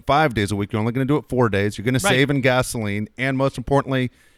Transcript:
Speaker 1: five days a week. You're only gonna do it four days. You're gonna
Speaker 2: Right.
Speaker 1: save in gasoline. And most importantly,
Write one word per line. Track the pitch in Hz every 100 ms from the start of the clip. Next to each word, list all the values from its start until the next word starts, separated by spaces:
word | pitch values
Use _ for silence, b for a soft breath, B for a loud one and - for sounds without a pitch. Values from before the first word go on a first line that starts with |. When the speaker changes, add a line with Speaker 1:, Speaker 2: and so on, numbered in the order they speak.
| -
Speaker 1:
five | 143 156
days | 113 98
a | 101
week. | 101
You're | 110
only | 110
gonna | 120 131
do | 147
it | -
four | 123 117
days. | 98 104 -
You're |
gonna | 104 131
Speaker 2:
Right. | -
Speaker 1:
save | 127 135
in | 139
gasoline. | 127 127 123 123 107 101 107 -
And | 131 135
most | 135 -
importantly, | 120 139 135 131 123 b b